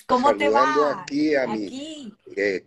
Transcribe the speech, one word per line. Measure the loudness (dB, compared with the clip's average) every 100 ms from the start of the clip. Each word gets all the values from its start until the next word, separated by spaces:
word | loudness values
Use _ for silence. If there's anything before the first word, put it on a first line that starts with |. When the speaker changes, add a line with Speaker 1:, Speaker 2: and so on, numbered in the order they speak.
| -2
Speaker 1:
¿Cómo | 2 2 2
te | 2
Speaker 2:
saludando | 4 4 2 0
Speaker 1:
va? | 0
Speaker 2:
aquí | -6 -2 2 2
a | 0
mi, | -4 -6
Speaker 1:
Aquí. | -10 -12 -14 -16 -18 -14 -4
Speaker 2:
eh, | -2 -2